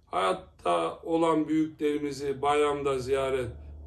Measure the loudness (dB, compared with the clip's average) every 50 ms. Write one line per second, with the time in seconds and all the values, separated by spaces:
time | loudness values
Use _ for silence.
0 | _ _ -2 0 0 0 0 -2 -6 -14 -16 -4 -2 0 2 2 0 -2 -4 -6
1 | -2 0 2 2 4 4 4 2 2 2 2 2 0 0 -2 -2 0 0 0 0
2 | -2 -4 -4 -4 -4 -4 -2 0 0 2 4 4 4 2 2 0 0 0 -2 -2
3 | 0 0 0 0 2 0 0 -2 -2 -6 -8 -12 -14 -16 -16 -16 -12